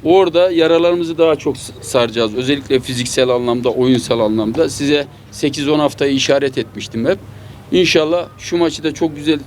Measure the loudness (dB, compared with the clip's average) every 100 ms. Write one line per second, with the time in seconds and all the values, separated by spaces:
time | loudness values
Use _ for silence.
0 | 4 4 4 2 2 4 4 4 4 0
1 | -2 0 2 2 -2 -6 -10 -16 -2 0
2 | 0 0 -2 -2 -2 -2 0 -2 0 -6
3 | -4 0 2 2 0 0 0 0 2 2
4 | 2 0 2 0 -2 0 -2 -2 0 0
5 | -2 -12 -20 -4 -4 -2 0 2 0 0
6 | -2 0 2 2 2 -4 -8 -8 -10 -4
7 | -2 -2 -4 -20 -20 -20 -2 2 4 2
8 | 2 -2 -4 -12 -6 0 0 0 -6 -2
9 | -4 -4 -2 -2